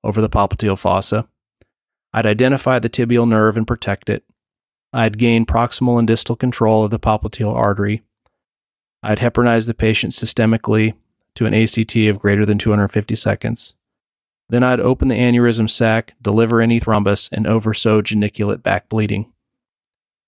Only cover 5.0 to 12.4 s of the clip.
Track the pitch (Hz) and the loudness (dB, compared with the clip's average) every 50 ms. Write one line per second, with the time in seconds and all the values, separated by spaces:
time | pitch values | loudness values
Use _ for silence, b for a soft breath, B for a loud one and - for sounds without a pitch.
5 | 113 110 107 107 120 117 117 113 113 - - 113 120 120 - - 131 123 120 117 | -2 -2 0 2 2 2 4 2 2 0 0 0 -2 -2 -2 -2 0 0 2 2
6 | 117 107 113 - - - 120 - - 127 117 - 117 110 110 110 107 101 113 107 | 2 2 2 0 -2 -4 -4 -4 -2 -4 -2 0 2 2 2 2 2 0 -2 -2
7 | - 113 107 - - - - - 110 104 117 120 113 101 98 104 101 101 107 110 | 0 -2 -2 -2 -4 -8 -6 -4 -4 -4 -2 0 0 0 0 0 -2 -2 -4 -6
8 | - _ _ _ _ _ _ _ _ _ _ _ _ _ _ _ _ _ _ _ | -8 _ _ _ _ _ _ _ _ _ _ _ _ _ _ _ _ _ _ _
9 | - 107 107 - 120 120 - 123 120 120 117 113 110 117 113 - 113 110 113 - | -4 -4 -2 0 0 0 0 2 2 2 2 2 0 -2 -2 0 0 0 0 0
10 | - - - - 117 113 - - 110 110 113 113 - - 110 110 110 110 107 - | -2 -4 -4 -4 -6 -4 -2 0 2 2 2 0 0 0 0 2 2 0 -2 -6
11 | _ _ _ _ _ _ _ - 113 110 104 110 110 - - 113 110 - - 113 | _ _ _ _ _ _ _ -4 -2 0 2 2 2 2 0 -2 -2 -2 0 2
12 | 107 107 101 104 - 101 101 104 | 2 2 0 2 0 2 2 2